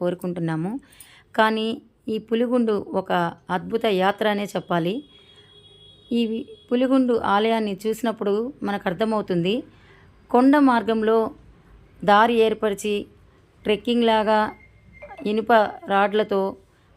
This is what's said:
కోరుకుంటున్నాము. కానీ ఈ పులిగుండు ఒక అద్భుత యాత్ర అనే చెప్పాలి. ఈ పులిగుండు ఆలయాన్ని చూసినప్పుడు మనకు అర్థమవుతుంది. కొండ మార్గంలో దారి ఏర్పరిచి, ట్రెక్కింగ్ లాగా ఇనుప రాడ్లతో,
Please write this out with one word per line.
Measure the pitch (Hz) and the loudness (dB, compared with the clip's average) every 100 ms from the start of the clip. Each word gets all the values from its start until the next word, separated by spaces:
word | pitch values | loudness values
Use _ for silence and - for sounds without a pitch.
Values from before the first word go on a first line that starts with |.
కోరుకుంటున్నాము. | 180 175 180 170 165 160 170 269 - - - - _ | -4 -4 -6 -6 -4 -4 -4 -8 -12 -20 -20 -20 _
కానీ | - 220 220 220 226 - _ - | 0 0 0 -4 -8 -12 _ -8
ఈ | 220 220 | -8 -2
పులిగుండు | 226 240 247 226 208 - 196 | -2 0 0 0 -2 -4 -6
ఒక | 190 185 170 - - | -2 -2 -2 -6 -6
అద్భుత | 185 175 220 226 185 | -6 -4 -4 0 0
యాత్ర | 190 202 214 | 0 0 -2
అనే | 202 202 | -2 -4
చెప్పాలి. | 185 - 175 165 233 - - _ - - - - - - - - 240 | -8 -4 -2 -2 -6 -10 -20 _ -20 -20 -20 -20 -20 -20 -20 -6 -2
ఈ | 226 226 - - - | -2 -4 -10 -14 -4
పులిగుండు | 247 254 262 247 233 208 | 0 2 2 2 0 2
ఆలయాన్ని | 202 226 226 214 190 | 0 2 0 -2 -4
చూసినప్పుడు | 220 220 233 220 202 202 240 - 202 | -6 -4 -4 -4 -2 -2 -4 -6 -6
మనకు | 202 202 | -4 -4
అర్థమవుతుంది. | 170 220 214 214 180 175 233 - - - - - _ - | -2 -2 -2 -2 -2 0 -2 -6 -16 -20 -20 -20 _ 0
కొండ | 240 262 294 277 | 4 6 6 6
మార్గంలో | 233 208 220 214 226 220 - - - _ - - - 180 | 4 0 0 2 2 0 -6 -20 -20 _ -20 -20 -4 4
దారి | 202 226 233 220 | 4 6 4 2
ఏర్పరిచి, | 214 220 202 214 208 - - _ _ _ _ | 0 -4 -4 -4 -4 -6 -16 _ _ _ _
ట్రెక్కింగ్ | - 208 247 240 233 | -4 -2 0 2 2
లాగా | 220 208 214 214 - - - - - - - 202 | 2 2 2 0 -6 -20 -20 -20 -20 -20 -10 -4
ఇనుప | 214 220 233 202 - - | -2 2 4 2 -2 -2
రాడ్లతో, | 196 202 214 208 196 190 - _ _ _ | 0 2 0 0 0 -2 -6 _ _ _